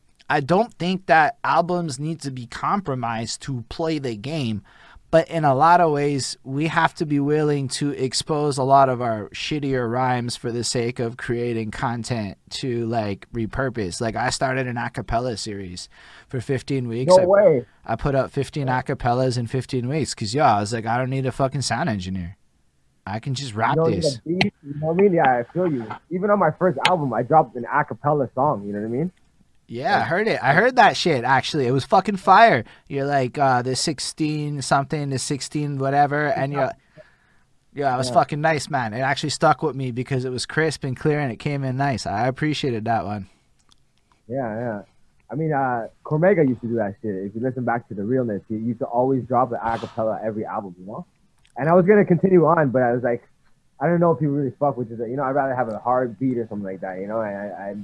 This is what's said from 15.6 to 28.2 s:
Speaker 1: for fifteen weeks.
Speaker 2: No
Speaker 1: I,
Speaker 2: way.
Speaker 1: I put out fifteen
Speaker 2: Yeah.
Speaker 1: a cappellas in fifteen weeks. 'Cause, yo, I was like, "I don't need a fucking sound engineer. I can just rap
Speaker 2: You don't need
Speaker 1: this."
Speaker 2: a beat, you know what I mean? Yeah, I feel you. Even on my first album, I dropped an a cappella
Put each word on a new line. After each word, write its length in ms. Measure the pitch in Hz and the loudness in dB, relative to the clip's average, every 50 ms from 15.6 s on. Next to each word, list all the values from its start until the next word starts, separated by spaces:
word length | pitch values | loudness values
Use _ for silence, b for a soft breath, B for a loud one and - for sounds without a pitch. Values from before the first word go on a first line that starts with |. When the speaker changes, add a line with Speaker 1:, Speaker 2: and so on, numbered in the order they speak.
| 98 87 90 - - B B B B B B B B | -10 -12 -12 -14 -16 B B B B B B B B
Speaker 1:
for 120 | B - 127 | B -8 -6
fifteen 480 | - - 135 123 - - 139 135 123 | -4 -2 -4 -4 -2 -4 -4 -4 -4
weeks. 300 | 117 113 120 131 165 180 | -4 -4 -4 2 4 4
Speaker 2:
No 60 | 190 185 | 6 6
Speaker 1:
I, 20 | |
Speaker 2:
way. 400 | 180 196 196 214 175 151 123 - b b b b | 6 4 6 6 4 4 2 -2 b b b b
Speaker 1:
I 120 | - 113 | -6 -6
put 180 | 117 - 143 135 | -2 -2 0 0
out 160 | 135 117 85 | 0 0 -2
fifteen 380 | - 139 127 - - 151 139 | -4 -6 -6 -4 -6 -6 -4
Speaker 2:
Yeah. 140 | 127 127 127 | -2 -2 -2
Speaker 1:
a 20 | 127 | -2
cappellas 520 | - 135 - - 123 120 127 131 131 120 | -4 -6 -2 0 0 0 2 0 0 0
in 120 | 127 117 | -2 -4
fifteen 420 | 110 - 131 - - 135 123 117 123 | -4 -4 -6 -4 -4 -4 -4 -2 -2
weeks. 240 | 151 160 120 - - | -2 -2 -4 -4 -4
'Cause, 220 | - 113 101 113 | -6 -6 -4 0
yo, 80 | 147 156 | 2 4
I 160 | 127 107 104 | 4 4 4
was 120 | 107 101 120 | 0 -2 -4
like, 120 | 113 107 | -4 -2
"I 140 | 113 117 127 | -2 -2 -2
don't 100 | 131 127 | -2 -2
need 160 | 135 135 131 | -4 -2 -4
a 60 | 127 | -4
fucking 320 | - - 139 127 143 139 127 | -2 -2 -2 -2 -2 -4 -2
sound 260 | - 117 120 170 156 | -2 -2 -2 -2 -2
engineer. 480 | 107 98 90 95 95 95 87 85 - _ _ _ _ _ _ _ _ _ _ _ _ _ _ | -2 -4 -4 -6 -6 -6 -8 -10 -12 _ _ _ _ _ _ _ _ _ _ _ _ _ _
I 100 | 92 104 | -8 -8
can 160 | 113 - 139 131 | -6 -6 -6 -6
just 220 | 127 139 123 101 | -6 -6 -8 -2
rap 220 | 107 113 120 147 | 0 0 2 2
Speaker 2:
You 40 | 160 | 2
don't 80 | 165 165 | 2 2
need 140 | 160 170 165 | 2 2 0
Speaker 1:
this." 140 | 147 131 | 0 -2
Speaker 2:
a 120 | 117 - 156 | -2 -4 -4
beat, 240 | 175 185 - 208 - _ | 0 0 0 0 -2 _
you 180 | 156 143 139 147 | -12 -12 -8 -4
know 80 | 156 | -2
what 60 | 160 165 | 0 4
I 80 | 180 | 4
mean? 120 | 202 208 175 | 4 6 6
Yeah, 240 | 165 139 131 127 120 | 6 4 4 4 2
I 20 | 117 - | -2 -2
feel 220 | - 170 185 175 143 | -2 0 0 0 0
you. 140 | 120 110 110 - - _ _ | -2 -4 -8 -12 -14 _ _
Even 180 | 170 180 196 208 | -4 -2 2 2
on 80 | 208 | 4
my 140 | 202 180 156 | 4 4 2
first 260 | - - 180 185 131 123 117 | 2 2 0 0 2 2 2
album, 260 | - 185 165 147 127 113 | 2 2 2 0 0 0
I 100 | 110 127 | -2 0
dropped 320 | 117 156 156 156 110 - | 4 4 4 4 4 -4
an 100 | 123 117 | -8 -6
a 180 | 110 123 147 147 | -2 0 0 0
cappella 460 | - 123 - - 147 151 147 | -2 -6 -4 0 0 0 0